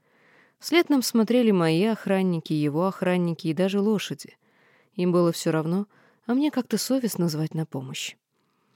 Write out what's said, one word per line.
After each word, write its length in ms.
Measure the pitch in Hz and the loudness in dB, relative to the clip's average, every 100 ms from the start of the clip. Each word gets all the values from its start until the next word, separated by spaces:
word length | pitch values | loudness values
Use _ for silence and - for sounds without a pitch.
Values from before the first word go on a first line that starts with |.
| _ _ _ _ _ _ | _ _ _ _ _ _
Вслед 300 | - 339 339 | 0 2 2
нам 140 | 285 | 0
смотрели 480 | 233 226 214 247 226 | 0 0 2 2 4
мои 340 | 190 165 160 | 4 2 2
охранники, 680 | 214 214 196 190 185 170 - | 0 -2 -2 0 0 -2 -2
его 340 | 156 147 147 190 | -2 0 0 -2
охранники 640 | - 180 180 175 160 160 | -2 -2 0 0 -2 -4
и 60 | |
даже 260 | 156 190 202 | 0 0 0
лошади. 560 | 202 208 - - - - _ _ _ _ _ | 0 0 -4 -10 -14 -20 _ _ _ _ _
Им 160 | - 180 | -4 2
было 220 | 175 170 | 4 4
все 180 | 165 170 | 2 0
равно, 360 | 160 156 185 208 _ _ _ - | 0 0 -2 -4 _ _ _ -2
а 80 | |
мне 160 | 254 302 | 0 2
как-то 280 | 262 - 214 | 0 -2 -4
совестно 500 | - 262 233 - 170 | 0 0 0 0 -2
звать 260 | 151 160 | -2 -4
на 120 | 160 160 | -4 -6
помощь. 480 | 139 131 151 - - _ _ _ _ _ | -8 -8 -10 -10 -12 _ _ _ _ _